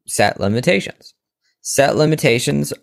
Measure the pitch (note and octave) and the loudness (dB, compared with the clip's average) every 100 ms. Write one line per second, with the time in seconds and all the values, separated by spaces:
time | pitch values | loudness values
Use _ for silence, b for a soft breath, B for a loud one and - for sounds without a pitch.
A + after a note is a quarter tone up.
0 | - - G#2+ - F#2+ A2+ B2+ F#3+ - - | -6 0 0 0 -2 0 0 -2 -4 -14
1 | - _ _ _ _ _ - - C#3 A#2 | -20 _ _ _ _ _ -2 2 2 2
2 | D#3 D#3 C#3+ A#2 - C#3+ D3 - | 2 2 2 0 0 -2 -4 -4